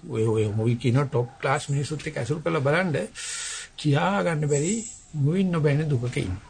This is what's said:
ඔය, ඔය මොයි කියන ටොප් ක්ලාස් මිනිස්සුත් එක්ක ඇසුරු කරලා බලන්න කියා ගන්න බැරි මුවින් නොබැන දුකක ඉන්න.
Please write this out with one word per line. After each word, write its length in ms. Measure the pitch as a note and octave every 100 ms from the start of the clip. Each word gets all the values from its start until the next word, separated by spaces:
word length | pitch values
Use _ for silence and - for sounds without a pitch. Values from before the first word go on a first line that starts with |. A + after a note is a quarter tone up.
ඔය, 200 | - A#2
ඔය 200 | A2+ A2 G#2+
මොයි 280 | G#2 A2+ A#2+
කියන 220 | B2+ B2
ටොප් 300 | C#3 C3 A#2+ -
ක්ලාස් 320 | C#3+ C#3 -
මිනිස්සුත් 380 | C#3 D3 D3 -
එක්ක 120 | C#3+
ඇසුරු 220 | B2 D#3+
කරලා 200 | D#3+ D#3+
බලන්න 360 | C#3 D#3+ F#3+ D3 G#3+ - - - - - -
කියා 500 | - D3+ C#3+ E3+ G3+
ගන්න 260 | F3 D#3+ D3+
බැරි 260 | C#3+ D#3+ A3+ - - -
මුවින් 380 | D#3 C#3 F3+ F#3+
නොබැන 340 | E3+ D3+ C#3+
දුකක 320 | D#3 C3 A#2+ C#3
ඉන්න. 200 | F#2 F#2